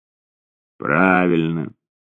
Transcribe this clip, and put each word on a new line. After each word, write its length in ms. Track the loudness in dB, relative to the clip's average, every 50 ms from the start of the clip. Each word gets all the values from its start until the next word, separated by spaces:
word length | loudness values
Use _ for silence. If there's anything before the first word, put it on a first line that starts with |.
| _ _ _ _ _ _ _ _ _ _ _ _ _ _ _ -10
«Правильно. 960 | -4 -2 0 2 2 2 2 2 2 2 0 0 0 -2 -2 -4 -6 -8 -12 _ _ _ _ _ _ _